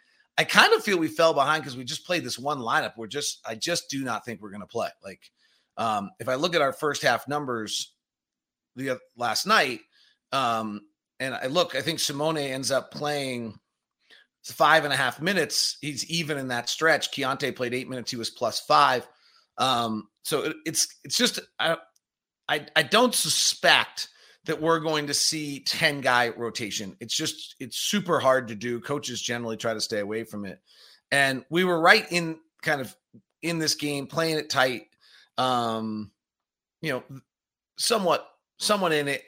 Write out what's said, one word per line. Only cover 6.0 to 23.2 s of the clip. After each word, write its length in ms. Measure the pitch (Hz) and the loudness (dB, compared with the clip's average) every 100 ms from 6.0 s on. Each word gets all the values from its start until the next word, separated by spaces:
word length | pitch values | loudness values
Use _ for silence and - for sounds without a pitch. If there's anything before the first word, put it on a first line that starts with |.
| 98 - | -4 -8
if 100 | 120 | -4
I 60 | |
look 200 | 131 175 | 0 0
at 60 | 165 | 2
our 120 | 139 | 2
first 260 | 127 151 135 | 0 -4 0
half 240 | 139 117 - | 2 2 0
numbers 640 | 147 139 117 107 - - _ _ _ _ _ _ _ _ 123 | -6 -4 -6 -4 -6 -8 _ _ _ _ _ _ _ _ -10
the, 220 | 135 123 - 113 | -6 -6 -8 -4
last 300 | 120 107 185 | -2 -2 2
night, 340 | 214 143 117 - _ _ _ _ | 4 4 -2 -12 _ _ _ _
um, 480 | 135 123 113 110 104 - _ _ _ | -2 0 0 -4 -8 -14 _ _ _
and 140 | 131 | -6
I 120 | 123 131 | -4 -2
look, 300 | 160 175 131 | 0 0 0
I 60 | |
think 180 | 139 160 | -2 -2
Simone 380 | - 143 156 160 | -4 -2 -2 -2
ends 320 | 139 131 127 | -4 -4 -2
up 200 | 131 - | -2 -2
playing 680 | - 147 147 135 123 113 104 _ _ _ _ _ - _ _ | -6 -4 -2 -4 -6 -8 -12 _ _ _ _ _ -20 _ _
five 400 | - - 151 160 | -18 2 6 6
and 80 | 147 | 4
a 40 | 135 | 2
half 240 | 131 - | 0 0
minutes. 560 | 165 190 147 - - - | 0 0 0 0 -2 -4
He's 240 | 147 135 - | -8 -8 -6
even 260 | 165 151 143 | -4 -2 -4
in 120 | 131 | -2
that 200 | 120 120 | -4 -4
stretch. 440 | - 160 147 - | 0 4 4 2
Keontae 420 | - 131 135 139 | -4 -2 -2 -4
played 200 | - 123 | -2 -4
eight 140 | 123 - | -4 -6
minutes. 220 | 127 110 | -8 -8
He 60 | 120 | -6
was 140 | 113 | -8
plus 280 | - 117 - | -4 -4 -4
five. 460 | - 151 139 127 - _ _ _ _ - | 2 6 6 4 -2 _ _ _ _ -2
Um, 520 | 131 120 117 110 - _ | 0 2 0 -4 -8 _
so 200 | - 151 | -4 -2
it, 140 | 156 156 160 | -2 -4 -4
it's, 300 | - - - | -2 -2 -4
it's 120 | 143 - | -6 0
just, 220 | 247 - - - | 0 0 -10 -4
I, 160 | 160 160 - _ _ _ _ _ - | -2 -2 -6 _ _ _ _ _ -4
I, 180 | 151 131 | -4 0
I 80 | - | 0
don't 320 | 151 214 247 | 4 6 6
suspect 960 | - | 4